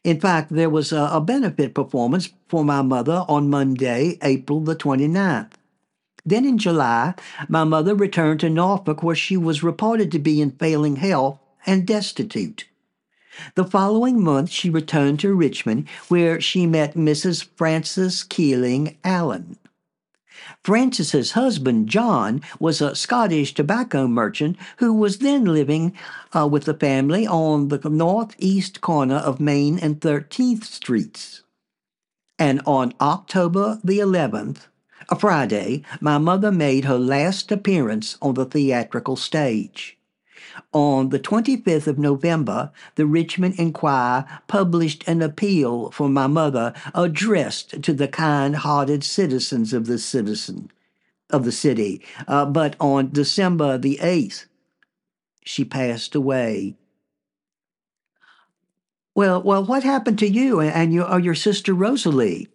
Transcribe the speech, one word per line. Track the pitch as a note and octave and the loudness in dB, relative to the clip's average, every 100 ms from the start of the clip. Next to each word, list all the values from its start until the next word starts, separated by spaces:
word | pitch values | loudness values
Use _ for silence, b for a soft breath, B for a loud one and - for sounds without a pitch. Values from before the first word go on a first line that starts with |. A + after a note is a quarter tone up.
In | E3+ D#3 | 0 2
fact, | G3 E3+ D3+ | 2 0 0
there | D#3 E3 | 0 2
was | D#3 C#3+ | 0 0
a, | D#3 D3 | -2 0
a | D#3+ | 0
benefit | D#3+ C4+ G#3+ - C#3 | 0 0 0 -2 -2
performance | - C3 C3 A#2+ F3+ - _ _ | -2 -4 -2 0 0 -2 _ _
for | E3 | 0
my | D3 C#3 | 2 2
mother | C3 B2+ A#2+ F3 F3 | 2 0 0 -2 0
on | D3 C#3+ | 2 2
Monday, | C#3+ C3+ B2+ B2+ A#2+ D#3+ E3+ | 2 0 0 -2 0 -2 0
April | C#3+ C3+ C3 D3+ | 0 0 0 -2
the | D#3 | -2
twenty-ninth. | D3+ C#3+ C3+ D3 F3+ G3 A#2+ G#2+ _ _ _ _ _ _ - | -2 0 0 2 2 0 0 -6 _ _ _ _ _ _ -12
Then | D#3 G#3+ | -2 2
in | C#4 A#3 | 2 2
July, | G#3 E3 B2 A#2 C#3 F3+ B B D3 | 2 2 2 2 0 -4 B B -2
my | D#3+ | 0
mother | D#3+ D#3 E3 | 2 2 2
returned | G#3 G3 F3 D#3 D#3 | 2 0 2 2 2
to | E3 | 2
Norfolk, | D#3+ F3+ G3 F3 D3+ | 2 2 0 -2 -2
where | E3 | -2
she | E3 - | -2 -2
was | F#3+ E3 D3 | 0 0 0
reported | E3+ D#3+ F#3+ A3+ F#3+ | -2 0 0 0 0
to | E3 | 0
be | D3+ D3+ | 2 2
in | C#3+ | 0
failing | C3+ D#3+ D3+ D3+ | 0 0 2 0
health | C#3 F#3+ D#3 C3+ C#3+ _ _ | 0 0 2 0 -4 _ _
and | - F#3+ | 0 0
destitute. | F3 G#3+ G3+ - A2 A2+ F2+ - - _ _ _ _ B B B B | 2 -2 -2 -6 -6 -4 -6 -10 -20 _ _ _ _ B B B B
The | - | -4
following | F#3 G3+ G3 G#3+ B3 A#3+ | 0 2 2 2 2 2
month, | E3+ C#3 E3 | 4 2 0
she | - F3+ | -2 0
returned | E3 D#3 D#3+ C#3+ D3 | 0 0 2 2 2
to | G3 | 0
Richmond, | G3 D3 - A#2 A2 D3 B - | 2 2 0 -2 -2 -4 B 0
where | F3 E3+ E3 | 2 2 0
she | - F#3+ | -2 0
met | E3+ D#3+ D3 | 2 2 0
Missus | E3 D#3 D3+ F#3 E3 | 0 0 2 0 -4
Frances | - _ D#3+ D#3+ D#3 - F#3 F3+ | -8 _ 0 0 -2 -2 -2 -4
Keeling | - - D3+ B2+ B2 C3 D3+ - | -6 0 2 2 0 -2 -4 -4
Allen. | C#3 F3 D#3+ F#2 E2+ - _ _ _ _ _ _ _ B B B | -2 -2 -2 -6 -10 -20 _ _ _ _ _ _ _ B B B
Francis's | - A3 C4 - D3+ D3 A#2 | 0 2 2 0 0 0 0
husband, | A3+ B3+ F3 C3 A#2 G#2+ | 0 0 0 0 2 2
John, | G3+ A#3+ D3 G2+ A#2+ B B | 0 2 2 0 -4 B B
was | D#3+ D3 | -2 0
a | D3 | -2
Scottish | - - A#3+ G#3+ D#3 C#3 | -2 -2 0 2 0 -2
tobacco | - D3 A3+ B3 C#3+ B2+ | -2 0 -2 0 -2 0
merchant | A#2 G#2+ - D3+ F3 B - | 0 0 -2 -4 -4 B -2
who | A#3+ | 2
was | A3 G#3 G3 | 2 2 0
then | C#4 C#4+ | 0 2
living, | G#3 D#3 C#3 D#3 E3 B B B B | 2 2 2 0 0 B B B B
uh, | E3 D3 | 0 2
with | C#3+ | 2
the | D#3 | 0
family | D3 D3 C3+ C#3 F#3 | -2 0 2 2 0
on | G#3+ E3+ D#3 D3+ C#3+ | 0 0 2 0 0
the | C#3+ D3+ | -2 -2
northeast | D#3 E3 G#3 A3 - F#3+ G3 F#3 - | 0 2 0 -4 -2 0 0 -2 -6
corner | - D#3 C3 | -2 0 0
of | C3+ D3+ C3 | 0 -2 -2
Main | D3 C#3+ C#3+ F3 | 0 2 2 0
and | D#3 D3+ | -2 -2
Thirteenth | E3 C#3+ C#3+ - B3+ A3 | -2 -2 -4 -2 0 0
Streets. | - - - A2+ - - - - _ _ _ _ _ _ _ _ _ - | -6 -14 -2 -2 -2 -12 -20 -20 _ _ _ _ _ _ _ _ _ 0
And | D3+ C3+ | 0 2
on | - C#3 B2 - | 2 0 0 0
October | C#3+ F3+ - F#3+ F3 F#3 G#3 A3 | 0 0 -2 0 2 0 0 -2
the | F3 G3+ | 0 0
eleventh, | G3+ F#3 C3+ - - D3 - _ _ B B | 2 2 0 -4 -8 -10 -16 _ _ B B
a | |
Friday, | - G#3 D#3+ A#2 G#2 G2 C#3 B B | 0 2 2 0 -2 -2 -6 B B
my | D3 D3 | 0 2
mother | D#3+ F#3+ G#3 | 2 2 2
made | F#3 D3 C3+ | 2 2 2
her | C#3 B2+ | 2 0
last | B2+ C#3 D#3+ G3 - | 2 0 0 -2 -4
appearance | G3+ G3+ F3+ A#2 A2 A2 - | -2 0 2 0 -2 -6 -4
on | C#3+ | -2
the | B2+ | -2
theatrical | C3 D3+ C#3 B2 A2 A#2+ A#2 | -2 0 0 0 -2 -6 -6
stage. | B2+ - D#3 C#3+ A2 - - - _ _ _ _ B B B _ | -6 -4 -2 0 -2 -4 -12 -16 _ _ _ _ B B B _
On | D3+ D3 C3+ C3+ | 0 2 2 0
the | C3+ | -2
twenty-fifth | - G#3+ A#3 B3+ - D#3 D3+ | 0 0 0 0 0 0 0
of | C#3 | 0
November, | D3 C#3 E3+ D#3+ A#2 G#2 C#3+ B B | 0 0 0 0 -2 -4 -8 B B
the | - | -2
Richmond | D3+ D#3+ E3 - F3+ F3+ | 2 2 0 -2 -2 0
Enquirer | E3 D3 D#3 C3+ B2 B2+ C3+ D3 - | -2 0 0 2 2 0 -4 -16 -2
published | G3+ F3+ E3+ D#3+ - - | 0 2 2 0 -2 -2
an | E3 | 0
appeal | D#3+ D3+ G3+ F#3 B2+ A#2+ A2 | -2 -2 0 2 2 -2 -6
for | - C#3+ | -2 0
my | C3+ C3+ | 2 2
mother | D#3 D#3 B2+ A#2 B C#3+ | 2 2 0 -4 B -6
addressed | - F3+ D3+ G#3 F#3+ B2 - - - | -2 0 0 0 0 0 -6 -12 -6
to | C#3+ | -2
the | C#3 D3 | 0 -2
kind-hearted | - D#3+ D3 C#3 D3 D3 C#3+ C#3 D3 | 0 0 2 0 -2 0 0 0 -2
citizens | - - F3+ B2+ - B2+ A2 | -2 -2 0 0 -2 -2 -2
of | B2 A2+ | -2 -2
the | A#2+ | -4
citizen, | - B2+ G#2 G#2+ - F#2 F#2+ _ _ _ _ _ _ | -2 -4 -4 -6 -8 -12 -16 _ _ _ _ _ _
of | D3 | -2
the | B2 | -2
city. | A#2+ D3+ A2+ G#2 G2 B B C#3 | -2 0 0 -2 -6 B B -2
Uh, | C#3+ | 0
but | C#3+ D3 D3 D3 | 2 0 0 0
on | D3 C#3 C3+ | 0 2 0
December | C#3+ C#3 - F#3 E3+ C#3+ C3 | 0 0 0 0 2 0 0
the | C3+ C#3+ | -2 -2
eighth, | E3+ F3 G#2 - - _ _ _ _ _ _ _ _ _ | 0 0 -2 -8 -20 _ _ _ _ _ _ _ _ _
she | - - | -10 -6
passed | B2+ C3+ B2 A#2 - | -4 -2 -2 -4 -4
away. | D3+ C3+ C3 A#2 G#2+ F#2+ - _ _ _ _ _ _ _ _ _ _ _ _ _ _ b b b _ _ _ _ _ _ | -2 0 0 -2 -4 -6 -10 _ _ _ _ _ _ _ _ _ _ _ _ _ _ b b b _ _ _ _ _ _
Well, | - G3 F3+ | 2 4 2
well, | F#3+ G3 | 2 2
what | G3 C4+ | 2 0
happened | C4 C#4 C4 G#3+ | 2 0 0 2
to | G#3 | 2
you | G#3+ C4+ F#3+ | 4 2 2
and, | D#3 | 2
and | E3 E3 | 2 2
your, | E3+ F3 | 2 2
or | F3+ | 0
your | F3 | 2
sister | D#3 G#3+ G3+ - | 0 0 0 0
Rosalie? | F3+ G3+ C4+ F3 C3+ A2 E2 - | 0 0 0 2 2 0 -2 -10